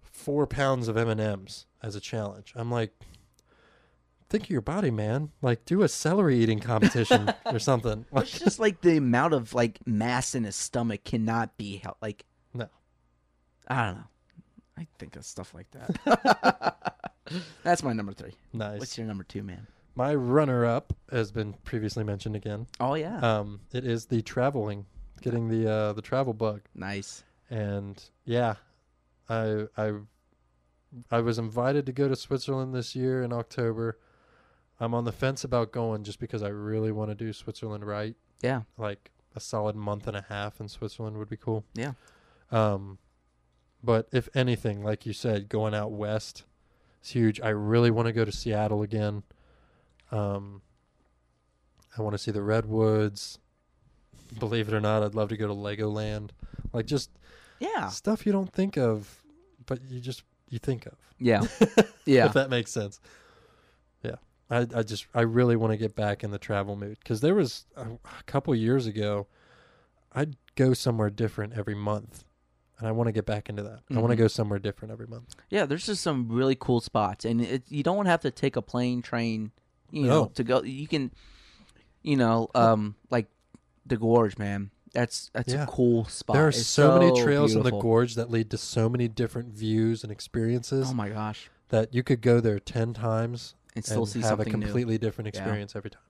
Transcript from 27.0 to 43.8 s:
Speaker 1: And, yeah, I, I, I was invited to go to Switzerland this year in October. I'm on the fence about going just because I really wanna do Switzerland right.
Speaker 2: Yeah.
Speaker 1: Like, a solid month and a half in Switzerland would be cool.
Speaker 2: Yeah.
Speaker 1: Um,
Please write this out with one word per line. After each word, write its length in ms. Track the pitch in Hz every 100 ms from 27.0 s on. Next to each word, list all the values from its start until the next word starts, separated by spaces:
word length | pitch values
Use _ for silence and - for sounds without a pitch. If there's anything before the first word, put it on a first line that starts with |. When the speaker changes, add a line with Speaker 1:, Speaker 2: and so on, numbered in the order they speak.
| 98 - _ _ _
Speaker 1:
And, 540 | 117 104 101 101 101 - _ -
yeah, 300 | 117 117 104 _ _ _ _ _ _ _
I, 360 | 113 110 107 107 -
I, 160 | 107 104 104 _ _ _ _ _ _ _ _ 127 -
I 100 | 120
was 160 | 117 117
invited 480 | 113 113 123 143 131
to 60 |
go 160 | 127 139
to 80 | 127
Switzerland 580 | - 139 - 135 131
this 220 | 127 117 131
year 260 | 131 127
in 80 | 123
October. 680 | 120 117 - 117 113 117 - _ _ _ _ _ _ _ _
I'm 140 | 117 120
on 100 | 117
the 60 |
fence 320 | - 131 135
about 280 | 131 123 113
going 320 | 123 117 107
just 160 | 104 -
because 220 | 117 110
I 80 | 104
really 420 | 104 104 110 110
wanna 240 | 107 107 104
do 160 | 113
Switzerland 540 | 104 - - 113 104 104
right. 300 | 104 107 117 _ _
Speaker 2:
Yeah. 200 | 120 131 107 -
Speaker 1:
Like, 340 | 110 101 _ _ _ 120
a 40 |
solid 360 | - 113 107 107
month 320 | 104 104 110
and 100 | 101
a 80 | 98
half 320 | 101 104 -
in 80 | 104
Switzerland 500 | - 107 - 110 107
would 120 | 104
be 80 | 107
cool. 260 | - 110 104 -
Speaker 2:
Yeah. 180 | 135 127 - _ _ _ _
Speaker 1:
Um, 460 | 113 107 101 98 95 _ _ _ _ _ _ _ _